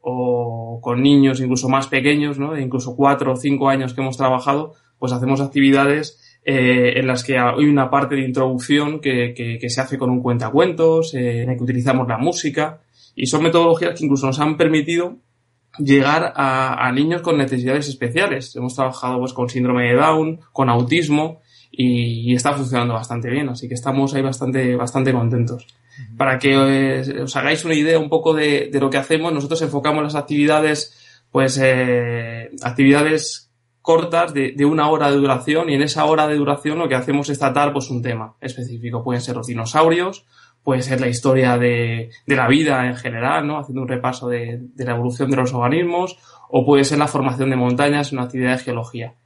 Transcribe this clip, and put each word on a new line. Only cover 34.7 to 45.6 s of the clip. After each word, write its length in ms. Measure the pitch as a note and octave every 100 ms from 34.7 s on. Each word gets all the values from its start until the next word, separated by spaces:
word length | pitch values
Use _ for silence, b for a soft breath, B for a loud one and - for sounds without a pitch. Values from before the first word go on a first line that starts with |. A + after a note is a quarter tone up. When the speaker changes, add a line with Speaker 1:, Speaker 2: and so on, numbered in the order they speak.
| D#3 D3+
Speaker 1:
hora 220 | D#3 D3
de 60 | C#3+
duración, 520 | C#3 B2+ B2 D3+ E3
y 60 |
en 80 | C#3
esa 220 | D3 D#3
hora 240 | D3+ D#3 D3+
de 80 | D3+
duración 420 | C#3+ C#3+ D3+ D#3+
lo 100 | E3
que 60 |
hacemos 340 | B2+ B2+ C#3+ C#3+
es 120 | C#3+
tratar, 320 | - C3+ C#3+
pues, 180 | C#3+ -
un 120 | B2
tema 340 | B2 A2+ A2 _
específico. 600 | C3 - B2 A#2 A#2 A#2+
Pueden 180 | B2 B2
ser 140 | B2
los 140 | A#2+ A#2+
dinosaurios, 760 | A#2+ A2+ D3+ E3 E3+ F3+ F#3+ b b b b
puede 180 | - C3
ser 200 | B2+ C3
la 80 | B2+
historia 500 | A#2+ C#3+ C3 B2+ A#2+
de, 520 | B2 A#2 A#2 A2+ A2+ B
de 120 | - C#3
la 100 | A#2+
vida 400 | C#3+ D3+ C3+ B2
en 80 |
general, 540 | B2 B2+ A2+ B2+ D#3 D3
¿no? 100 | D3+
Haciendo 240 | C#3 B2+
un 60 | B2+
repaso 400 | B2+ B2 B2+ B2
de, 320 | A#2+ A#2 A#2+
de 240 | B2+ -
la 80 | B2
evolución 360 | A#2+ B2 A#2+ C3+
de 80 | C3+
los 140 | B2+
organismos, 640 | B2+